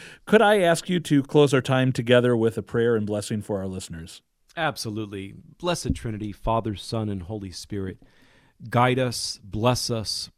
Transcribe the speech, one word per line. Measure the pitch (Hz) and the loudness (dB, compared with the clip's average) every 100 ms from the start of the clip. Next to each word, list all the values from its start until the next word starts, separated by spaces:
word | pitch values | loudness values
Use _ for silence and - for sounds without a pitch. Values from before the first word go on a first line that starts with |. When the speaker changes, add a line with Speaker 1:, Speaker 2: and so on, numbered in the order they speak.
| - - - | -20 -20 2
Speaker 1:
Could | 214 | 6
I | 208 208 | 6 6
ask | 170 160 - | 4 2 0
you | 175 | -2
to | - 147 | 2 2
close | 135 147 143 | 4 4 6
our | 131 | 4
time | 120 131 131 | 2 2 2
together | 131 117 123 123 120 | 0 4 6 6 4
with | 113 110 | 2 0
a | |
prayer | 101 120 117 113 | -4 0 2 2
and | 104 | 0
blessing | 107 - 107 | -4 -4 -8
for | 98 101 | -4 -6
our | 95 | -4
listeners? | 95 - 82 82 - _ _ _ - | -8 -10 -14 -14 -18 _ _ _ -6
Speaker 2:
Absolutely. | 156 - 117 107 107 101 98 104 - _ | -6 -4 -8 -8 -8 -10 -12 -16 -20 _
Blessed | 175 170 131 - | -4 -4 -2 -4
Trinity, | 123 107 107 | -4 -8 -8
Father, | 95 120 113 110 98 | -6 -2 -2 -2 -8
Son, | - 113 107 | -6 -4 -4
and | 98 | -6
Holy | 85 110 95 | -8 -10 -10
Spirit, | 85 - 104 95 - - _ _ _ _ _ 117 | -14 -10 -8 -8 -10 -20 _ _ _ _ _ -2
guide | 120 123 127 | 2 2 2
us, | 123 - - - | -2 -4 -8 -10
bless | 98 107 120 123 - | -10 0 0 0 -2
us, | 117 101 - - | -4 -4 -8 -10